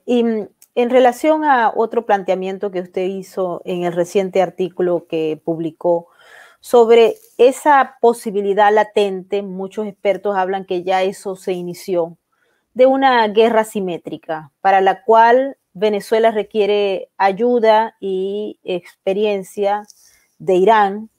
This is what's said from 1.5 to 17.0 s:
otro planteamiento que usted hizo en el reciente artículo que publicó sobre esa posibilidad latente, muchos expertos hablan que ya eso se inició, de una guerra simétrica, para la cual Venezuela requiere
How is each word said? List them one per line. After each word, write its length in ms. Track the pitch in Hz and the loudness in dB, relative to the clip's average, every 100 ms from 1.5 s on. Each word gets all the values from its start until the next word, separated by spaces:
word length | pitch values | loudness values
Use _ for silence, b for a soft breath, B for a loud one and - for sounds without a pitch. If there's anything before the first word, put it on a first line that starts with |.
| 254 220 | 2 2
otro 320 | - 226 233 220 | 0 -4 -4 -2
planteamiento 640 | 202 185 185 185 190 208 | -2 -2 -4 -4 -6 -6
que 120 | 185 | -6
usted 240 | 180 190 185 | -8 -6 -6
hizo 560 | 196 185 - 185 170 | -6 -10 -6 -6 -6
en 200 | - 180 | -8 -6
el 100 | 175 | -4
reciente 480 | 170 170 208 190 190 | -2 -2 -2 -2 0
artículo 640 | 175 - 180 - 180 175 165 | 0 -2 -8 -4 -2 -2 -4
que 340 | 165 160 156 | -6 -4 -6
publicó 640 | - 165 165 156 175 170 170 b b b b b | -6 -6 -6 -4 -2 -2 -4 b b b b b
sobre 560 | - 247 226 233 226 - _ - | 0 2 6 6 4 0 _ 2
esa 600 | 240 269 311 277 254 - | 2 2 2 4 2 0
posibilidad 720 | 233 240 233 196 202 196 208 | 0 0 -4 -4 -2 2 4
latente, 680 | 214 214 214 202 190 180 202 | 4 0 0 -2 -4 -6 -8
muchos 460 | 202 185 190 190 214 | -6 -10 -10 -8 -10
expertos 480 | 190 208 190 208 196 | -6 -4 -2 -2 -2
hablan 300 | 185 196 190 | -2 -4 -6
que 180 | 180 | -6
ya 200 | 180 185 | -2 -2
eso 340 | 185 196 202 185 | -2 -6 -10 -10
se 160 | - | -8
inició, 640 | 180 175 175 - 180 170 170 _ _ _ _ _ | -8 -8 -12 -6 -4 -4 -8 _ _ _ _ _
de 120 | - 254 | 2 2
una 400 | 269 269 247 220 | 4 2 2 2
guerra 340 | 202 226 226 | 2 2 2
simétrica, 880 | 220 214 185 165 - 156 - 156 156 _ | 0 -4 -6 -8 -10 -14 -10 -12 -12 _
para 220 | 190 190 | 0 2
la 220 | 190 185 | 2 0
cual 540 | - 226 233 247 269 - _ | 2 4 6 4 0 -8 _
Venezuela 580 | 180 214 208 - 220 226 | -4 -4 -4 -2 0 0
requiere 800 | 214 196 220 202 208 202 185 | 0 -4 -2 0 0 0 -4